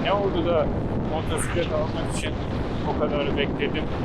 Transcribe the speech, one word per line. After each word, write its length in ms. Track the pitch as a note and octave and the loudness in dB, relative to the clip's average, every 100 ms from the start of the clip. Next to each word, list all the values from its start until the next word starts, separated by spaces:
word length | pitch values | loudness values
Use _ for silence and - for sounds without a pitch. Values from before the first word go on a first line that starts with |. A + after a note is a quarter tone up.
Ne 100 | E3 | 2
oldu 320 | G3+ G3 F3+ E3 | 2 2 2 2
da 200 | E3+ C#3 - - D3+ - | 2 2 0 -2 -2 0
motosiklet 540 | D#3 D#3 D#3+ - E3+ D#3+ | -2 0 0 0 0 0
almak 440 | D#3 D3+ - D3+ - | 0 0 -2 -2 -2
için 160 | D#3 - - - - - - | -2 -4 -4 -2 -2 -2 -2
o 100 | D3 | 0
kadar 380 | D3+ C#3+ C#3 C3 | 0 0 0 2
bekledim? 460 | C#3+ - C#3+ D3+ D3+ - | 0 0 0 0 -2 -2